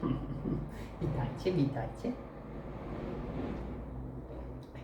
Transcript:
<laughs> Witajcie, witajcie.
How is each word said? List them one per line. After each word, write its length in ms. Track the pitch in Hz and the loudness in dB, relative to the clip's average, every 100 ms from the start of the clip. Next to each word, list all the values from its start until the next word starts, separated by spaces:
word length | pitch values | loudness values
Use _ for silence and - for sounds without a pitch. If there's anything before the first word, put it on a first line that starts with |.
| - - - - | 2 2 2 0
<laughs> 640 | - - - - - - | 2 2 0 -4 -6 0
Witajcie, 500 | 147 - - - 190 | 2 4 2 4 4
witajcie. 600 | 175 139 120 - - - - - - - - - - - - - 190 - - - - - - - - - - - - - - - - | 6 6 4 0 0 -2 -2 -4 -8 -8 -6 -6 -6 -4 -2 -2 -2 -2 -2 0 -2 -2 -4 -4 -4 -4 -6 -6 -6 -6 -8 -8 -8